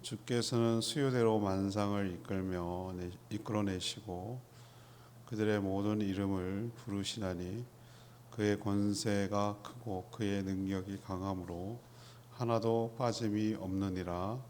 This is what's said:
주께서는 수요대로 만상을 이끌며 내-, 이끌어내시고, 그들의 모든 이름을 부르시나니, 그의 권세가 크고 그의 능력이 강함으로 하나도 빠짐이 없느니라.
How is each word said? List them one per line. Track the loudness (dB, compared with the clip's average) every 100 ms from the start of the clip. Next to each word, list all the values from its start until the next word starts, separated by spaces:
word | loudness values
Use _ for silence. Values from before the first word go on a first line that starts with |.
주께서는 | -6 -8 0 2 4 4 6 4
수요대로 | 2 2 2 6 6 6
만상을 | 4 2 2 2 2 2 0
이끌며 | -4 -4 -2 0 -2 -2 -4 -4 -6
내-, | -6 -10 -8
이끌어내시고, | -8 -2 0 0 -2 -4 -6 -8 -8 -8 -10 -12 -20 -20 -20 -20 -20 -20 -20 -8
그들의 | 0 4 4
모든 | 4 2 2 2
이름을 | 2 2 2 0 0 -2 -4
부르시나니, | -6 -4 -4 -2 -2 -2 -2 -4 -6 -8 -14 -20 -20 -20 -20 -14
그의 | 0 2 2
권세가 | 2 2 2 2 2 2 2 2 0 -2
크고 | -10 -12 -6 -6 -6
그의 | -4 0 0
능력이 | 0 0 0 -2 -2 -8
강함으로 | -6 -4 -2 -2 -4 -6 -6 -8 -12 -20 -20 -20 -20
하나도 | -4 2 2 4 2 2 0
빠짐이 | 0 0 0 2 2 0
없느니라. | -2 0 0 -2 -2 -2 -2 -4 -8